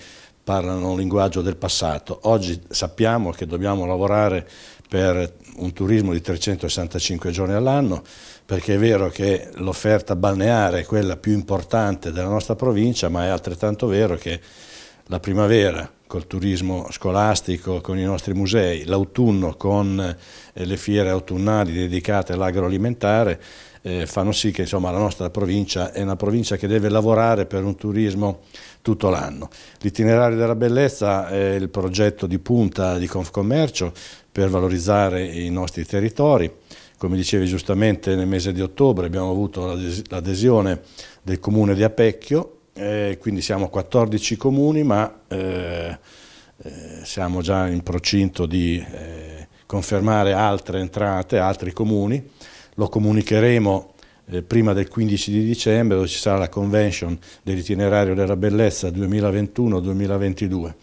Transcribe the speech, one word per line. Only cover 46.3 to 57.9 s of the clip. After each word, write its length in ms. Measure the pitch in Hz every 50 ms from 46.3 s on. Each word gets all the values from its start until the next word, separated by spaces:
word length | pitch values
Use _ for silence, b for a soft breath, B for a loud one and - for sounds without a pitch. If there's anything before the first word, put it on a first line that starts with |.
| B B B B B _
eh, 80 | - 76 - - 78 78 78 80 78
siamo 380 | - - 101 92 87 90 90
già 260 | 85 87 95 95 95 90
in 160 | 87 90 -
procinto 600 | - 87 87 - - - 101 95 92 - - 87
di, 360 | 80 85 92 85 85 82 82 - -
eh, 560 | - - 85 82 82 80 78 78 80 78 78 - b b b
confermare 680 | b - 101 90 - 107 98 101 110 107 107 101 98
altre 480 | 98 95 107 104 101 95 - - 92 95
entrate, 600 | 92 90 - 101 104 101 95 92 90 - 127 104
altri 340 | 92 95 98 - - 92 90
comuni. 520 | - 113 107 107 101 98 104 127 143 135 B B B B B B B B B B
Lo 120 | - 107 -
comunicheremo, 1080 | - 113 107 104 107 107 - - 110 107 113 120 120 117 104 101 95 95 95 - _ b b b b b b -
eh, 120 | 90 90 87
prima 280 | - 117 117 110 107
del 160 | 98 98 95 -
quindici 420 | - 117 110 107 101 98 - 104
di 140 | 104 107 110
dicembre, 540 | 113 117 117 - 110 107 113 117 113 98 92
dove 100 | 92 85
ci 100 | - -
sarà 200 | - 107 98 98
la 100 | 92 90
convention 720 | - 101 101 101 101 107 107 101 90 - 92 85 87 85 B B B B B
dell'itinerario 720 | 98 95 90 87 - 101 95 101 98